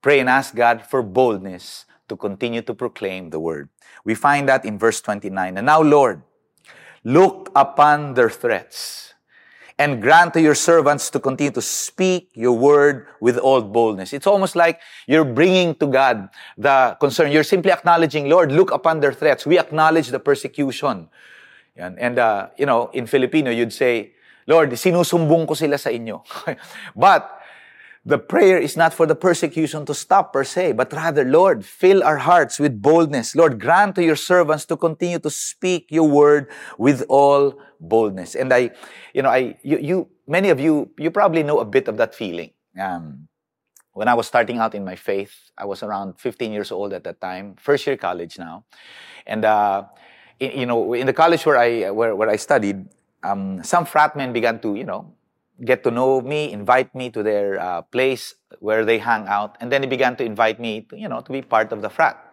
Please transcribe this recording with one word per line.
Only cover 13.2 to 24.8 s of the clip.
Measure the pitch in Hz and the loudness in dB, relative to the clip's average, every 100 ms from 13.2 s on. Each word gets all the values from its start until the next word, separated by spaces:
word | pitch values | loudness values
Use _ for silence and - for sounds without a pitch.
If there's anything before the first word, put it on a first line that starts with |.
| 113 120 | 0 2
all | 131 131 | 2 2
boldness." | 107 113 113 101 92 139 | 2 0 0 -2 -8 -4
It's | - | 0
almost | 202 190 175 | 0 0 2
like | 170 165 - - | 0 0 -14 -20
you're | - 151 147 | 0 2 2
bringing | 120 180 185 175 - | 2 4 4 0 -2
to | 147 | 0
God | 135 135 113 95 - - - | 2 2 0 -6 -20 -20 -4
the | 139 135 127 - | 2 4 2 2
concern. | 143 117 151 151 | -2 0 2 2
You're | |
simply | 151 190 185 175 | 2 0 2 2
acknowledging, | 175 170 165 151 143 | 2 2 2 -2 2
"Lord, | 170 160 143 | 4 4 4
look | 190 | 2
upon | - 165 160 | 2 0 0
their | 139 | -2
threats. | - 151 131 | 0 0 0
We | 143 175 | 2 0
acknowledge | - 151 160 160 131 127 | 2 2 2 2 0 -4
the | |
persecution." | - 139 - - 139 120 147 101 82 _ - - - _ _ - | -2 -2 -2 -6 -6 -4 -6 -6 -12 _ -20 -20 -20 _ _ -16
Yan. | 92 92 | -16 -6
And, | 123 123 | -4 0
uh, | 117 101 95 - | 0 0 -6 -4
you | |
know, | 143 117 123 - | 0 0 -2 -8
in | |
Filipino, | 117 139 127 156 135 | -2 -2 0 0 -2
you'd | 117 117 - | -2 -4 -2
say, | 127 117 104 _ _ _ - | -2 -2 -6 _ _ _ 2
"Lord, | 160 151 | 2 2
sinusumbong | 120 | 0